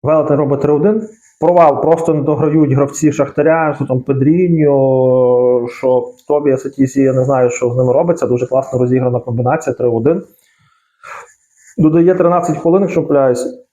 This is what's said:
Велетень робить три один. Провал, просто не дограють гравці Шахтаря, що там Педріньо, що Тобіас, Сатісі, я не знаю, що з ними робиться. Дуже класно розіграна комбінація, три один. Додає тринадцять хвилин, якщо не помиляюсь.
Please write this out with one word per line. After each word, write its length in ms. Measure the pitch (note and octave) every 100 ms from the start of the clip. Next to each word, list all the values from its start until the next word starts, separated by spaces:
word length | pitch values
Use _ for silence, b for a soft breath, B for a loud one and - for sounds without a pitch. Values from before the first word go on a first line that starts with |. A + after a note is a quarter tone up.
Велетень 340 | C3+ D#3 D3 C#3+
робить 240 | C#3 C#3
три 120 | D3
один. 340 | D3 F#3+ A3 A3 B B _
Провал, 420 | E3 F3 D#3+ C#3
просто 320 | D3+ E3 -
не 80 | D#3
дограють 500 | C#3 C#3 D3+ D#3 C#3+
гравці 400 | C3 C#3 - D3+
Шахтаря, 600 | C#3+ C3 - D3+ E3 D#3 C#3
що 100 | C3+
там 160 | B2+
Педріньо, 1700 | B2+ C3+ C3+ F3 F3+ E3 D3 C#3 C3+ C3 C3 B2+ B2 B2 B2 B2 A#2+
що 360 | - C3 B2+ A#2+ - -
Тобіас, 340 | D3 D3 C3
Сатісі, 400 | - - C3+ -
я 120 | C3+
не 120 | C3 B2+
знаю, 240 | C3 B2
що 200 | - B2
з 60 | B2
ними 180 | B2+
робиться. 340 | C3+ E3+ E3+ B2
Дуже 200 | B2 B2
класно 320 | B2+ C3 B2+
розіграна 400 | B2 B2+ B2 A#2+
комбінація, 540 | B2 A#2 B2 D#3 C#3
три 160 | - B2
один. 340 | A2+ B2 F#3 - _ B B B B B B B B B B _ b b -
Додає 380 | D#3 E3 E3+ F#3
тринадцять 420 | E3+ F3 E3+ C#3+
хвилин, 240 | E3+ F#3
якщо 200 | F#3+ F3
не 60 | D3
помиляюсь. 380 | C#3+ C3+ B2 B2+ - _